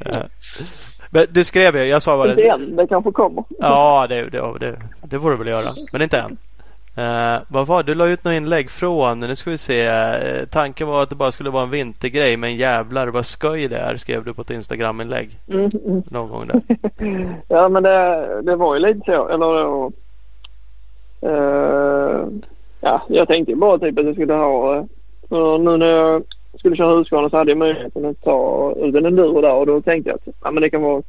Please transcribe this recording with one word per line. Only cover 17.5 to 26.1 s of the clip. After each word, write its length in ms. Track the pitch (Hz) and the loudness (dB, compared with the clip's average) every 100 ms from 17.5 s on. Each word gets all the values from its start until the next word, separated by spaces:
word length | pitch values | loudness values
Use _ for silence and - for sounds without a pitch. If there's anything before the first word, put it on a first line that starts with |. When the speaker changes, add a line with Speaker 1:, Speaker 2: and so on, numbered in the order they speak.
| 170 185 | 4 4
Speaker 2:
men 140 | 190 | 4
det, 440 | 190 190 180 165 143 104 | 4 4 2 0 -2 -4
det 120 | 160 175 | -2 2
var 200 | 170 143 | 2 4
ju 40 | |
lite 200 | 196 208 202 | 2 2 0
så, 220 | 170 101 | 0 0
eller 180 | 165 165 160 | 0 2 2
då, 280 | 151 143 127 - - - - - - - - - - - - - | 0 -2 -6 -8 -16 -16 -16 -16 -16 -16 -16 -16 -16 -16 -16 -8
eh, 1040 | - 147 143 143 143 143 143 143 139 - - 208 - - - - | -4 0 0 0 2 2 2 0 0 -2 -4 -10 -12 -16 -16 -4
ja, 200 | - - - | 0 0 2
jag 180 | 190 165 | 2 4
tänkte 240 | 165 160 | 2 0
ju 60 | 147 | 2
bara 220 | 208 175 | 4 4
typ 200 | 160 139 | 2 0
att 60 | 147 | 0
jag 100 | 147 | 0
skulle 180 | 151 | 0
ha, 420 | 156 147 131 131 143 | 2 2 2 2 -2
eh, 60 | 214 - - - - | -4 -12 -16 -16 -4
för 280 | 165 160 160 | 0 2 4
nu 200 | 170 165 | 4 4
när 80 | 165 | 6
jag 360 | 160 160 | 6 4